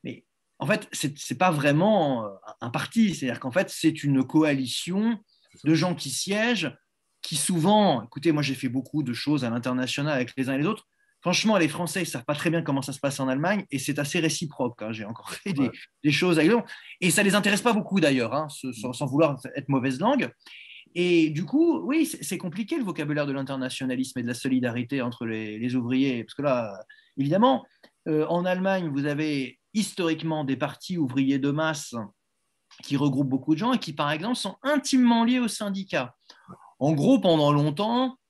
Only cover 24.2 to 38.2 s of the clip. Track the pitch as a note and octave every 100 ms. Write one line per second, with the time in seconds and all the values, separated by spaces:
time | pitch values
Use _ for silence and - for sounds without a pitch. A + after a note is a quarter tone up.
24.2 | A#2+ A#2+ C3+ C3 B2 A#2 B2 C#3 A#2+ A#2
25.2 | A2+ A2 G#2+ G#2+ B2 B2+ A#2 C3 C#3 B2
26.2 | G#2 - C#3+ B2+ A2 G2 - - _ -
27.2 | C#3 F3+ B3 C4 - _ - _ - D3+
28.2 | D3+ F3 F3+ F3+ F#3+ F#3+ E3+ C#3 D3 D3
29.2 | D#3 C#3+ B2+ - _ G#3+ G3+ - E3+ D#3+
30.2 | D#3+ D#3 C3+ B2+ C#3+ - - F3+ C3+ B2+
31.2 | C3+ C#3 C#3 D3 D#3+ D3+ - A#2 G#2 _
32.2 | _ _ _ _ _ - - C#3 D3 B2+
33.2 | C3+ C3 C#3+ D#3 A3+ B3+ - D3+ D3 D3+
34.2 | G3 B3+ F#3+ - C4+ D4 C4+ C4 A#3+ A#3
35.2 | A#3 B3+ A#3+ - G#3 G3 F#3+ D#3+ B2 _
36.2 | _ - - - - _ C#3 D3+ E3+ C4
37.2 | G3 D#3+ D3 D3 D3+ D3 G#3+ A#3+ C4 B3+